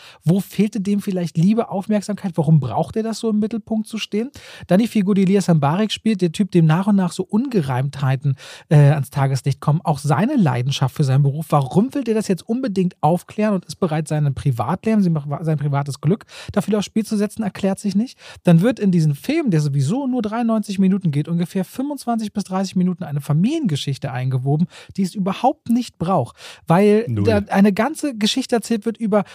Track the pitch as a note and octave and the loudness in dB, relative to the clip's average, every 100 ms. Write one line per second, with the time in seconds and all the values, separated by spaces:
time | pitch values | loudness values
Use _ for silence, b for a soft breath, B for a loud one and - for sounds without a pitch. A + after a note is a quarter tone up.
0 | B B - F#3+ - - G#3 A3 F#3+ G3+ | B B 0 0 0 0 0 0 -2 -2
1 | G3+ F3+ E3+ - F3 A3+ - F#3+ F#3+ G#3 | -2 -4 -4 2 2 2 0 -4 -2 -2
2 | F#3+ G3+ G3 E3+ D3 D#3+ B2+ - E3 A3+ | -2 -6 -6 -2 4 4 2 -2 -2 -4
3 | A3 G#3+ A3+ G#3+ G#3+ A#3 - A3 G#3+ A3 | -4 -4 -2 0 -2 -4 -4 -6 -4 -8
4 | - G3+ B3 - B B - F3+ A#3 A3+ | -6 -4 -4 -10 B B 2 2 4 2
5 | F#3+ G3 F#3+ G3+ F#3 D#3+ C#3 F3 A3 - | 2 2 4 2 4 4 4 0 -2 -2
6 | A3 G#3 F3+ D#3+ G#3 F3+ D#3+ D#3+ F#3+ G3+ | -2 0 0 0 0 4 4 4 4 2
7 | F3+ - F#3 G#3+ C#4 A#3 C#3 B2 C#3 - | 2 -2 -2 -2 0 -2 0 -2 -4 -2
8 | C3+ C3 C#3+ C3+ B B B D#3 C#3+ D3+ | 0 0 0 -4 B B B 6 6 4
9 | C3+ - C3+ C3+ - C3+ - D3+ - D3 | 0 -2 0 0 -2 -4 0 0 0 -2
10 | C#3+ C3+ A3 D4+ E3 B2 B2 C#3 C3+ - | 0 0 2 2 2 2 -2 -2 -2 0
11 | C#3 C3 C#3+ C#3+ E3 D3+ C3+ E3 B3+ C#4+ | 0 2 2 0 0 0 2 0 0 -2
12 | A#3 A3 - F#3 - A#3 C4 F#3+ F3+ - | -2 -2 0 -4 -2 -4 -2 -2 -2 0
13 | D3 F3 - - G#3+ F#3+ - - F3+ D#3 | 0 0 -4 -4 0 -2 -4 -6 -4 -2
14 | D#3 D3+ D3 C3+ C#3+ A#2 A2+ F#3 A3 A3 | -2 -2 -2 -2 -2 -2 -2 -2 0 2
15 | F#3 D#3+ C#3+ C#3+ D#3+ D#3 D3 C#3 C#3+ C3 | 2 0 -4 -6 -2 -2 -2 -2 -4 -4
16 | D3 G#3 - B B - - G#3 F#3+ - | -2 -2 -4 B B -4 -2 -2 -2 -4
17 | G#3+ G#3+ G#3 - G#3 - G3 F#3+ G3+ F#3+ | -2 -2 -2 -4 -8 -4 -4 -2 -2 -2
18 | B3+ - B B - E3 G#3+ A3+ G#3 F3+ | -2 -6 B B 4 6 6 2 0 2
19 | D#3 C#3+ - D#4 C#4+ D#3+ D3 C#3+ C3+ A#3+ | 2 0 -2 -2 0 0 0 0 0 -2
20 | C#4 B3+ G#3+ A3 A#3 A3 G#3 F#3+ F#3+ G3 | -2 -2 -4 -2 0 -2 -2 0 2 2
21 | F3+ C#3+ D3+ E3+ F3 F#3+ F3+ - C#4 C#4+ | 0 -2 -2 -2 -2 -4 -6 -6 -6 -6
22 | - A#3 G#3+ G#3 F#3+ F#3 G3 F#3+ F3+ F3 | -4 -4 -4 -6 -4 -4 -2 0 0 -2
23 | D#3+ D3 C#3 D3+ G3+ E4 B3+ C#3+ - C3+ | -6 -6 -2 0 2 0 -2 -2 -4 -6
24 | B2+ B2+ B2+ B2+ C3 D3+ E3+ B B - | -6 -4 -2 -2 0 0 -2 B B -4
25 | F#3+ G#3+ F#3+ F#3 B3+ D#4 - A#3 A#3 - | -4 -2 -4 0 0 -2 -2 -2 -2 -6
26 | E3 F#3 A#2+ - B B - E3 G#3 G#3 | -2 0 -2 -8 B B 0 4 4 2
27 | A3+ G#2+ G2 G#2 G3+ F#3+ G#3 F#3+ A#3 D#4 | 0 0 2 2 2 4 4 4 -2 -2
28 | D4 A3+ G3+ - B3 A#3 - A3+ A#3 A3 | -6 -2 -2 -2 -2 -2 -2 -4 -4 -4
29 | A3+ G#3 F3+ | 0 0 -2